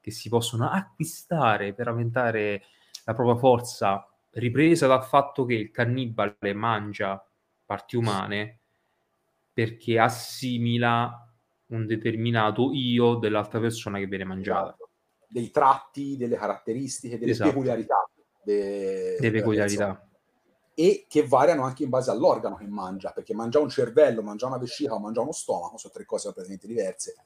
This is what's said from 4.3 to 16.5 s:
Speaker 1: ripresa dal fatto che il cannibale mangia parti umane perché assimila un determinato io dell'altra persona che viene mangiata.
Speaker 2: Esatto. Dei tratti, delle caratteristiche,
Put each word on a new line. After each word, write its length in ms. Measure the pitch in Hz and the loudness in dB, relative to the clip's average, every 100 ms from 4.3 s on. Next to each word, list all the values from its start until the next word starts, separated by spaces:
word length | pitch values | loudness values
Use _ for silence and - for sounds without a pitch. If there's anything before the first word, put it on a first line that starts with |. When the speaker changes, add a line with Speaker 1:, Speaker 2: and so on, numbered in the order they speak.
Speaker 1:
ripresa 560 | - 117 120 160 170 135 | -6 -2 2 4 6 6
dal 180 | 131 | 4
fatto 400 | 127 143 139 - | 6 2 2 -2
che 100 | 123 | 0
il 160 | 117 107 | 0 -2
cannibale 840 | - 120 123 127 113 104 104 101 | -2 0 0 -2 -2 -4 -2 -4
mangia 680 | 101 113 110 104 104 101 98 _ _ _ _ _ | -2 0 0 -4 -4 -4 -4 _ _ _ _ _
parti 300 | 101 - 120 | -10 -4 -2
umane 640 | 113 98 101 101 107 - _ _ _ _ _ _ _ _ _ | 0 -2 -2 -4 -6 -10 _ _ _ _ _ _ _ _ _
perché 460 | - 113 113 - 113 | -2 -2 -2 0 4
assimila 1300 | 117 117 - - 127 120 120 120 120 117 120 117 - _ _ _ _ | 4 2 -10 -8 -4 0 0 2 2 2 0 -6 -20 _ _ _ _
un 200 | 117 110 | -6 -2
determinato 840 | 110 117 113 117 117 107 104 131 | -2 -2 -2 0 2 2 2 0
io 420 | 139 127 120 120 | 0 0 4 4
dell'altra 460 | 120 110 104 107 117 | 4 0 0 -2 -2
persona 380 | 113 113 - 101 | -2 -2 -6 -6
che 80 | 95 | -6
viene 180 | 98 | -6
mangiata. 440 | 92 95 98 92 - | -6 -6 -4 -2 -4
Speaker 2:
Esatto. 200 | - - _ _ _ _ | -8 -20 _ _ _ _
Dei 220 | 120 117 | -8 -2
tratti, 680 | - 139 139 - - 139 135 | 4 4 4 0 -10 -8 -6
delle 200 | 120 117 | -4 -2
caratteristiche, 840 | 107 | -2